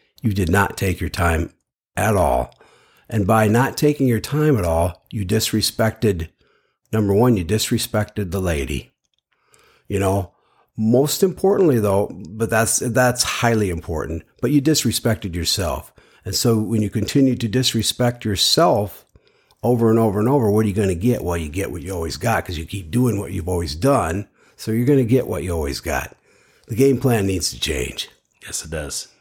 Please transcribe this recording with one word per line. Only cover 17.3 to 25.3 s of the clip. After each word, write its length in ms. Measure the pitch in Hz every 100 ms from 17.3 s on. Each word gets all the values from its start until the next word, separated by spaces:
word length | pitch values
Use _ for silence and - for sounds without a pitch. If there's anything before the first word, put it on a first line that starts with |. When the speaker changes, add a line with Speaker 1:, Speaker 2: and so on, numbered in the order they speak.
| 123
Speaker 1:
to 120 | 113
disrespect 760 | 123 127 117 107 - 120 120 110
yourself 800 | 98 - - 170 123 101 - _ _ _ _ _ _
over 260 | 117 120 113
and 80 | 113
over 220 | 113 98
and 100 | 110
over, 220 | 143 113
what 140 | 104 110
are 20 |
you 80 | 95
gonna 180 | 98
get? 300 | 85 113 120
Well, 140 | 87 87
you 120 | 78
get 220 | 80 -
what 100 | 69
you 100 | 78
always 260 | 92 82 -
got 280 | 117 110 -
'cause 140 | 80
you 60 | 80
keep 260 | 104 80
doing 280 | 117 123 101
what 120 | 101
you've 180 | 92 82
always 240 | 90 80
done. 540 | 76 131 139 85 90 104 _ _ -
So 160 | -
you're 140 | 113 123
gonna 180 | 139
get 220 | 117 127
what 180 | -